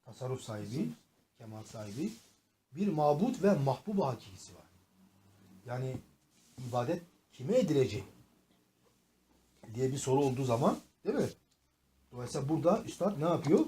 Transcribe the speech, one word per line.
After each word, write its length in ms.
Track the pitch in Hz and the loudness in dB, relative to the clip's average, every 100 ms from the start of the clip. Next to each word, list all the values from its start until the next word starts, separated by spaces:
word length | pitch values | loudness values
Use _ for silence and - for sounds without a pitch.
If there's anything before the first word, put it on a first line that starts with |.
| - | -20
Tasarruf 360 | 107 127 131 | -10 -8 -8
sahibi, 480 | - 107 104 127 240 - _ _ _ _ | -8 -10 -6 -4 -6 -6 _ _ _ _
kemal 260 | 113 107 | -16 -16
sahibi. 480 | 110 117 104 104 196 226 - _ _ _ _ | -14 -14 -12 -6 -6 -8 -20 _ _ _ _
Bir 160 | 139 202 | -2 0
mabut 560 | 156 147 147 233 254 | 4 4 4 2 2
ve 100 | 202 | 4
mahbub 460 | 170 135 127 - 196 | 4 2 0 -2 -2
hakikisi 560 | 147 113 - 95 - - | 0 -4 -10 -20 -20 -20
var. 100 | - _ _ _ - _ _ _ - - 120 | -20 _ _ _ -20 _ _ _ -20 -20 -10
Yani 320 | 123 131 127 - _ _ _ _ - 127 | -6 -6 -8 -12 _ _ _ _ -14 -4
ibadet 340 | 120 120 175 - _ _ | -2 0 -4 -6 _ _
kime 260 | - 131 247 | -12 2 2
edilecek 460 | 190 147 117 98 - - - _ _ _ _ _ _ _ _ _ _ _ _ _ - | 4 4 2 0 -8 -18 -20 _ _ _ _ _ _ _ _ _ _ _ _ _ -14
diye 180 | 113 131 | -4 -2
bir 60 | 139 | -2
soru 240 | - 147 | 0 2
olduğu 240 | 139 127 131 | 2 2 2
zaman, 320 | 117 165 - - _ 185 | 4 4 2 -8 _ -4
değil 100 | 262 | 0
mi? 140 | 127 - _ _ _ _ _ _ _ | 0 -4 _ _ _ _ _ _ _
Dolayısıyla 380 | 123 123 151 135 | -12 -6 -4 -2
burada 340 | 156 151 185 | 2 4 2
üstad 360 | - - 185 196 | 0 -2 -2 0
ne 60 | 160 | 0
yapıyor? 400 | 160 139 196 | 0 4 4